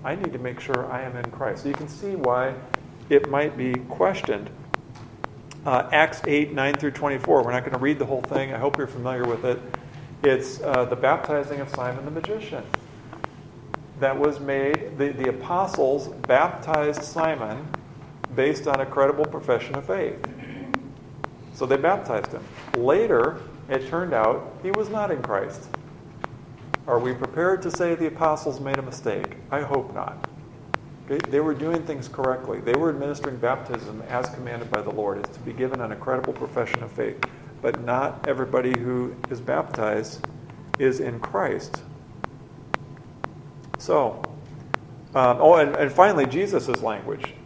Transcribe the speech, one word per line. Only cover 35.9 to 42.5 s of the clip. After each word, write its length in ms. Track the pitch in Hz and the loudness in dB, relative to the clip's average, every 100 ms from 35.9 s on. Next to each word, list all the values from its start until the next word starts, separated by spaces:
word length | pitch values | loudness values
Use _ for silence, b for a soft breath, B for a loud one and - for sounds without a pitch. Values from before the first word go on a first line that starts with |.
a 40 | 107 | -6
credible 380 | - 127 123 | -2 0 0
profession 480 | 123 - - 113 - | -6 -4 -4 -2 -2
of 100 | 117 | -4
faith. 320 | - 113 - - B B B | -4 -4 -2 -8 B B B
But 220 | 120 120 | -2 0
not 440 | 120 123 139 - - | 0 0 0 -2 -2
everybody 460 | 131 131 131 127 123 | 0 2 2 4 2
who 360 | 123 123 123 - - | 0 0 -2 -6 -8
is 100 | 120 | -6
baptized 840 | 123 143 156 - 107 107 110 - - - - - - - | -2 -2 -2 -2 0 0 -2 -8 -10 -12 -16 -16 -6 2
is 220 | 131 131 | 2 2
in 180 | 127 117 | -2 -4
Christ. 640 | - 196 165 98 - - - - - - - - - | -4 0 0 -2 -6 -10 -12 -16 -18 -12 -12 -12 -18